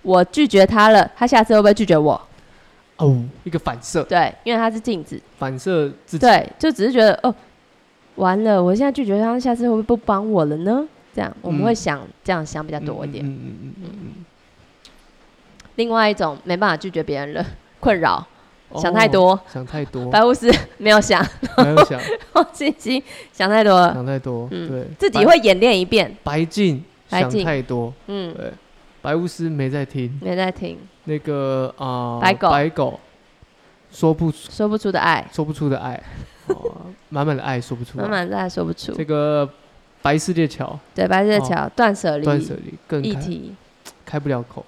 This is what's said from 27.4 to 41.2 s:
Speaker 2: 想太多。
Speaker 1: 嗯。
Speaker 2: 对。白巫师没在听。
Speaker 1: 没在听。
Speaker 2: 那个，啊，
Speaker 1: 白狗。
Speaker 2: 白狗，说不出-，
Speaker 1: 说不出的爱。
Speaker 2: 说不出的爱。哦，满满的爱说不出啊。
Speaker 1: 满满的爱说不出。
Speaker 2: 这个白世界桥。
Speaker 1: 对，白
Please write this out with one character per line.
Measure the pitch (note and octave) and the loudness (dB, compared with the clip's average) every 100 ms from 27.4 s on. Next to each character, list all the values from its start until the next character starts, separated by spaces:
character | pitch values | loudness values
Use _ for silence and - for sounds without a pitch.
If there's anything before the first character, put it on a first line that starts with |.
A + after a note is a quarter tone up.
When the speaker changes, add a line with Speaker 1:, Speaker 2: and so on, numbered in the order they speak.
Speaker 2:
想 | |
太 | E3+ C#3+ | -2 -4
多。 | B2 B2 A#2 C3 - | -4 -4 -6 -10 -12
Speaker 1:
嗯。 | G3+ F3 | -10 -10
Speaker 2:
对。 | - - - _ _ _ _ | -10 -14 -14 _ _ _ _
白 | - | -4
巫 | D#3 F3 | -4 -4
师 | - E3 | -4 -6
没 | D3+ C3 | -2 -4
在 | C#3+ | -4
听。 | C3+ C#3 B2 C#3 | -6 -6 -6 -8
Speaker 1:
没 | F#3 | -6
在 | F3+ F#3 | -4 -4
听。 | F#3 F3 E3+ F#3 _ | -6 -10 -12 -20 _
Speaker 2:
那 | - D3+ | -8 -8
个， | D3+ C#3+ C3+ C3 C3 - | -4 -4 -2 -2 -4 -8
啊， | C3+ B2+ A#2+ A#2+ | -8 -6 -6 -2
Speaker 1:
白 | F#3 | -2
狗。 | G3 F#3 | 0 2
Speaker 2:
白 | D3 D3+ | 2 0
狗， | D#3+ C3 - _ _ _ _ - _ _ _ _ | -2 -4 -6 _ _ _ _ -20 _ _ _ _
说 | - D#3+ | -2 0
不 | D#3 E3 | 0 -2
出-， | - - | -4 -12
Speaker 1:
说 | - G#3+ | -6 -4
不 | G#3+ | -2
出 | G#3 | -2
的 | F#3 | 0
爱。 | E3+ D#3+ - | 0 0 -2
Speaker 2:
说 | - | -8
不 | D3+ | -6
出 | D3+ D3 | -4 -4
的 | C3+ | -4
爱。 | B2+ B2 - - - _ - | -6 -12 -14 -18 -18 _ -10
哦， | - - - F3+ F#3 _ | -8 -8 -12 -18 -20 _
满 | D3 D3 | -4 -2
满 | |
的 | C3+ | -2
爱 | C3 B2+ | -4 -8
说 | A#2+ | -8
不 | A#2+ | -10
出 | A#2+ B2+ | -10 -8
啊。 | |
Speaker 1:
满 | G#2 | -6
满 | G#2+ F3 | -4 -4
的 | G3+ | -6
爱 | F#3 | -6
说 | F3+ | -6
不 | E3+ | -6
出。 | E3 - | -6 -10
Speaker 2:
这 | - | -10
个 | D3+ D3+ D3 D3+ C#3+ - _ _ _ _ | -4 -2 0 0 -2 -8 _ _ _ _
白 | C#3 D3+ | 0 0
世 | E3+ | 0
界 | E3+ D#3 | 0 -2
桥。 | - C3 C#3+ _ | -2 -10 -10 _
Speaker 1:
对， | - F#3 | -4 0
白 | F#3+ | 2